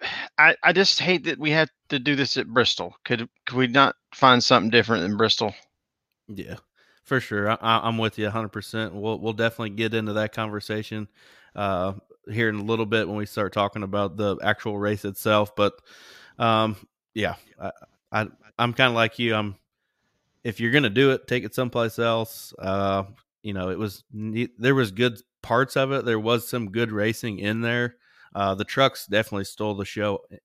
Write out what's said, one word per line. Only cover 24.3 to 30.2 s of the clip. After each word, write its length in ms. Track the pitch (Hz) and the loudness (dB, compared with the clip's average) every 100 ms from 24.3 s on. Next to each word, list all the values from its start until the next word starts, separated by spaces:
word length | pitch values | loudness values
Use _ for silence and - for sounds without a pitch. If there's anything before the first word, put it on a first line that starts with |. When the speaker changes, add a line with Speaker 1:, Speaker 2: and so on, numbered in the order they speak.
| 110 120 - | -4 -6 0
Speaker 2:
there 180 | 123 135 | 2 4
was 160 | 113 | 2
good 300 | 95 123 110 - _ | 2 0 -2 -14 _
parts 360 | - 120 131 139 | 0 0 2 0
of 160 | 135 | 0
it. 100 | 139 | 0
There 160 | 117 110 | 0 0
was 260 | 107 120 110 | 0 0 -2
some 260 | 127 107 | -6 -4
good 200 | 110 117 | -2 -2
racing 480 | 107 107 110 120 95 | 0 0 -2 -6 -4
in 220 | 101 113 | -4 -2
there. 340 | 117 120 120 - _ _ - 98 | -2 -2 -2 -6 _ _ -12 -2
Uh, 180 | 98 | -2
the 120 | 95 104 | -2 -2
trucks 420 | - 135 - - | 2 2 0 -2
definitely 380 | 101 110 101 98 | -2 -2 -4 -8
stole 300 | - 107 101 | -6 -4 -4
the 100 | 98 | -6
show, 340 | - 104 101 | -4 -4 -4